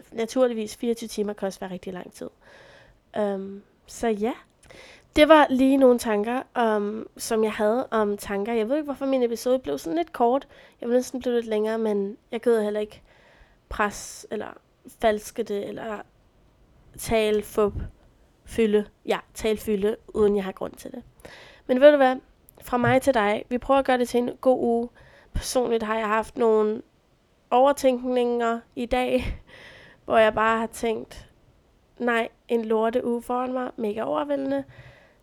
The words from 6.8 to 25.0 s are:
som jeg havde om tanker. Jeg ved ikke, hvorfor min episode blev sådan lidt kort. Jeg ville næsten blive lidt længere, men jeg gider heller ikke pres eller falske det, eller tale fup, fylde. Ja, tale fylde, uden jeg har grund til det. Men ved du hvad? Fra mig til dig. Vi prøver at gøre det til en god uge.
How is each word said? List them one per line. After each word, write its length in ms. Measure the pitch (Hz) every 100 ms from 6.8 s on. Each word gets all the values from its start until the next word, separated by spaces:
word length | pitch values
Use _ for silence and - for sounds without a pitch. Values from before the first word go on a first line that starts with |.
| 202 214 - -
som 260 | - 226
jeg 100 | 220
havde 340 | 214 214 240 -
om 260 | 226 208 202
tanker. 360 | - 202 208
Jeg 160 | 233 220
ved 60 | 294
ikke, 100 | 294
hvorfor 200 | 262 269
min 180 | 269
episode 360 | 240 226 254 262
blev 180 | 269 277
sådan 200 | 330 320
lidt 160 | 339
kort. 340 | - 240 269 - - - _
Jeg 80 | 240
ville 80 | 247
næsten 220 | 254 254
blive 160 | 247 240
lidt 100 | 226
længere, 320 | 214 214 226
men 400 | 220 202 196 226 _
jeg 100 | 233
gider 200 | 247 226
heller 180 | 208 208
ikke 220 | 214 - _ _ _ _ _ _ _
pres 580 | - 208 - - - -
eller 160 | 208 - - _ _ - -
falske 420 | 226 214 - -
det, 240 | 208 202 208
eller 340 | 208 226 202 - _ _ _ _ _ _ _ - -
tale 460 | - 226 214 214
fup, 300 | 202 - 208 - - - _ _ _ _ -
fylde. 400 | - 220 208 202 _ -
Ja, 140 | 190 -
tale 240 | - 226 214
fylde, 380 | - 208 208 226 -
uden 280 | - 208 202
jeg 80 |
har 80 | 190
grund 220 | - -
til 180 | - -
det. 120 | 247 - _ - - - - -
Men 140 | 254
ved 100 | 285
du 60 | 294
hvad? 180 | 262 262 - _ _ _
Fra 160 | - 247
mig 240 | 240 262
til 120 | 277
dig. 320 | 247 208 214 -
Vi 80 | 247
prøver 220 | - 277
at 60 | 269
gøre 120 | 247
det 120 | 247
til 80 | 240
en 140 | 247 -
god 180 | 262 254
uge. 300 | 240 233 240 -